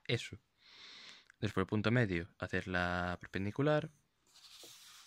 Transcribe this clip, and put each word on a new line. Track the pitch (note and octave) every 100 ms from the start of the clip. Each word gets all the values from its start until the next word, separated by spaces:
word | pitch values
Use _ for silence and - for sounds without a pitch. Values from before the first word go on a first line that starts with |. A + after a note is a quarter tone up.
| -
eso. | A#2+ - G#2 _ _ - - - - - - - -
Después | G#2 -
el | F#2
punto | G#2+ A2
medio, | B2 G#2+ F2 E2+ -
hacer | - F#2 F#2+
la | F2+ F2 F2+ F2+ F2
perpendicular, | - F#2 G2+ - D3 D3+ D#3 - _ _ _ - - - - - - -